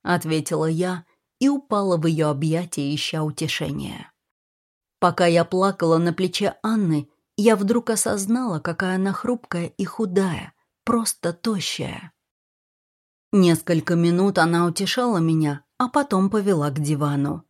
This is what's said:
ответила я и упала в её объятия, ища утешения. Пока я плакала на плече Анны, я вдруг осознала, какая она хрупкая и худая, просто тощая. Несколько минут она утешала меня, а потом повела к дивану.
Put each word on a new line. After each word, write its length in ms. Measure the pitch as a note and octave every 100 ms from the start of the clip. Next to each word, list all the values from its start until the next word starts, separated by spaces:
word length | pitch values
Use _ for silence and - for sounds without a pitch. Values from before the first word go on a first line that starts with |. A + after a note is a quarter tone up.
ответила 640 | G3 F3 D#3 D#3 D3 D#3+ D#3+
я 380 | E3 F3+ F3+ - _ _ _
и 100 | C4+
упала 480 | C#4 _ G#3 G3 E3+
в 100 | E3
её 240 | D#3+ D3+
объятия, 640 | C#3 D#3 D#3+ E3+ - C#3+
ища 280 | D3 - D#3+
утешения. 880 | D3+ - D#3+ - D#3 D3 C3+ - - _ _ _ _ _ _ _ _ _
Пока 280 | F3 E3+ F3
я 180 | E3+
плакала 540 | E3 F#3 G3 F#3+ E3 E3
на 140 | E3+
плече 440 | E3+ F#3 - G3+ -
Анны, 460 | G#3+ A3 F#3 D3+ C3+ _ _ -
я 200 | G#3+ G#3+
вдруг 340 | G3 A#3+ A#3
осознала, 680 | - - G3+ G3 A#3 B3+ D#3
какая 360 | E3+ E3+ F#3 F#3
она 160 | F#3+
хрупкая 540 | F#3+ A#3+ A#3+ - F3 E3+
и 180 | -
худая, 680 | F#3+ - G#3+ F#3 F#3+ D#3+ - _ _ _
просто 480 | - A#3+ A3+ - E3+
тощая. 800 | E3+ A3+ G3+ - - C3 - - _ _ _ _ _ _ _ _ _ _ _ _
Несколько 600 | G3+ F3+ D#3+ - E3 D#3
минут 420 | E3+ E3+ F3 G3 F#3+
она 300 | E3 E3+ F3
утешала 500 | E3 G3 - B3 F#3+
меня, 480 | E3 D#3+ D3+ C#3+ _ _
а 100 | B3+
потом 400 | G3 F#3 F#3 G3
повела 400 | G#3+ G3+ E3+ D3
к 100 | C#3
дивану. 640 | D3 D3 D3 C#3+ C#3+ E3